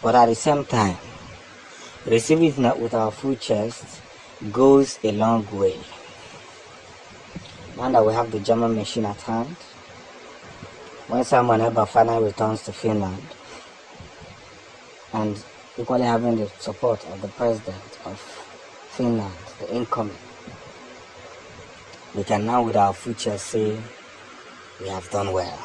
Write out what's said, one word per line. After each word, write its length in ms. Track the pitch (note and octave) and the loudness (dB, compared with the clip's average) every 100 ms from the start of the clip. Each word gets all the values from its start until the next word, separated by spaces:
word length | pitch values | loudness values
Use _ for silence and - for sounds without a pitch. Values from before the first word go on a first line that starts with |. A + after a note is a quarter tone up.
But 140 | A#2 A#2+ | 4 6
at 120 | A#2 | 6
the 80 | A2+ | 4
same 300 | D#3 C#3+ C3+ | 2 2 2
time, 320 | A#2+ G#2 F2 - - - - - - - - - - - | 2 2 0 -10 -18 -18 -18 -20 -20 -20 -20 -20 -14 2
receiving 560 | A2+ A2+ D#3+ E3 C#3 | 2 4 4 4 4
it 160 | A#2+ A2+ | 2 2
with 140 | A2+ | 0
our 180 | A#2 A2 | 0 0
full 240 | - C3+ B2+ | -2 -4 -4
chest 680 | - G#2+ A2 A#2 - - - - - - G#2+ | 0 0 0 -6 -16 -18 -20 -20 -20 -14 -8
goes 460 | G#2+ C3+ C#3 C3+ - | 4 8 8 6 0
a 80 | A2 | -2
long 340 | G#2 A2 A#2 G#2 | 2 2 2 0
way. 240 | G2+ F#2+ - - - - - - - - - - - - - - - - - - - - - | 0 0 0 -12 -18 -20 -20 -20 -20 -20 -20 -20 -20 -20 -20 -20 -20 -16 -16 -16 -18 -18 -6
Now 140 | B2 | 2
that 140 | A#2+ A2 | 6 6
we 80 | |
have 180 | A2 A#2 | 4 0
the 80 | G#2+ | -2
German 360 | G2 A#2 A#2 A2+ | 2 2 4 0
machine 300 | G2+ A#2 G#2+ | -2 -2 -2
at 140 | G#2 | -4
hand, 340 | - A2+ B2+ F3 - - - - - - - - - - - - - - - | -4 -4 -4 -8 -18 -20 -20 -20 -20 -20 -20 -20 -20 -18 -18 -18 -20 -18 -4
when 140 | A#2 | -2
Simon 380 | B2+ C3+ A#2+ A2 | 4 4 4 4
Ekpa 260 | A#2 A2+ G#2+ | 4 2 2
finally 360 | A#2 A2+ A2+ G#2+ | 4 4 4 0
returns 380 | G2 A2 A2 | 0 -2 -2
to 80 | - | -6
Finland, 480 | G2+ A2+ G#2+ F#2+ F#2+ - - - - - - - - - - - - - - - - - - - | -4 -2 0 -2 -6 -12 -18 -18 -20 -20 -20 -20 -20 -20 -20 -20 -20 -20 -20 -20 -20 -20 -20 -10
and 300 | A2+ G#2+ G2+ - - - - | -4 -4 -4 -12 -20 -18 -12
equally 260 | A#2+ B2+ | -2 2
having 340 | A#2+ A#2 A#2+ A2+ | 2 2 2 0
the 100 | G#2 - | -2 -6
support 460 | - G#2 B2+ G#2+ - | -12 -2 0 0 -4
of 100 | F#2+ | -10
the 60 | G2+ | -10
president 680 | - A#2+ A2 G#2+ F#2+ - - - | -2 -2 0 -4 -12 -16 -16 -14
of 120 | G2 - - - - - - - | -14 -16 -18 -18 -20 -20 -20 -18
Finland, 420 | - B2 A2+ G2+ F2 - - | -4 0 0 -4 -10 -18 -14
the 160 | - A#2 | -8 -6
incoming, 400 | A#2+ - G#2+ - - - - - - - - - - - - - - - - - - - - G#2 | -4 -4 -4 -8 -18 -20 -18 -18 -20 -20 -20 -20 -20 -20 -20 -20 -20 -20 -20 -20 -20 -20 -12 -10
we 80 | |
can 220 | G2 G#2 A2 | -2 -2 2
now 180 | B2 | 2
with 120 | A#2 G#2+ | 2 4
our 160 | G2+ | 4
full 200 | F#2+ B2+ | 2 -8
chest 340 | A2+ A2+ G2+ - | -6 -4 -6 -4
say 300 | A2+ G#2+ G#2+ A2+ - - - - - - - - - | -2 0 -2 -10 -18 -20 -20 -20 -20 -20 -20 -20 -14
we 80 | F#2+ | -10
have 220 | F#2+ - | -10 -6
done 200 | G2+ G2 | -4 -2
well. 260 | F#2 E2+ F2+ | -2 -4 -8